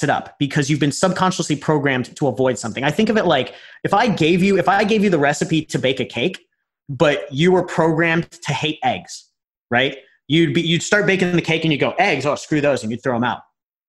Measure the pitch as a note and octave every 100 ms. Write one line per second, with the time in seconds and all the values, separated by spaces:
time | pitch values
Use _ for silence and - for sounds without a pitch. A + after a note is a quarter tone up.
0 | C#3+ A#2 - - C#3+ D#3 C3+ D3 D3 -
1 | F#3 F3+ F#3 F3 D#3+ C#3+ - D3+ C#3 B2+
2 | A#2+ - C#3+ A#2 C3 A#2+ A2+ G2+ C#3 D3+
3 | A3 A3 F3+ C#3+ A#2 - - - - G3
4 | A#3+ D#3+ D#3 F3+ G3 F#3+ F3 G3 G#3+ A3
5 | G3+ E3 C#3+ D3 E3+ D#3+ - C#3+ B2+ C3
6 | A2 A#2+ D#3+ F#3 _ _ _ _ - C3
7 | D#3 C#3+ - C3+ F3 F#3 F3 - E3 D#3+
8 | E3+ E3 - - - C3+ D#3 D3+ B2+ F#2+
9 | - - - _ _ _ _ B2 C3+ -
10 | - _ - D#3 E3 C3+ E3 E3+ - G#3
11 | F#3+ F#3+ F3+ E3+ D#3+ D#3+ D#3+ C#3 B2+ -
12 | G3 C#3+ C#3+ C3 - D3+ C#3+ B2 G#2+ A2
13 | C3+ A#2+ B2 G#2 - _ _ _